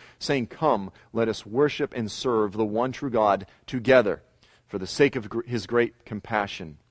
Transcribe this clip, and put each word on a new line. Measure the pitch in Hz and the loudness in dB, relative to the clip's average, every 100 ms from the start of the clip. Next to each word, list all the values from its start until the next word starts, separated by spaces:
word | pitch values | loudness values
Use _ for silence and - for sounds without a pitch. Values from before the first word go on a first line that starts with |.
| - - | -20 -12
saying, | - 139 113 | -4 -2 -2
"Come, | - 156 110 95 - _ | -2 0 0 -2 -14 _
let | 110 113 | -2 -2
us | 104 101 | -2 -4
worship | 117 147 - 143 120 | 2 2 2 -6 -4
and | 107 | -8
serve | - 135 113 107 | -4 0 0 0
the | 104 107 | 0 -2
one | 107 127 | 0 -2
true | 120 139 | -4 -2
God | 113 104 98 95 _ - | 2 4 2 -2 _ -10
together | 131 110 131 104 80 _ _ _ _ _ | -4 6 6 6 -2 _ _ _ _ _
for | 101 | -8
the | 92 | -4
sake | - 143 127 | 2 2 2
of | 104 | -6
gr-, | 113 | -8
his | - 120 - | -4 -4 0
great | 120 120 - | 0 0 -2
compassion." | - 107 - 110 101 - 82 73 _ | -12 -10 -2 -2 -2 -6 -14 -16 _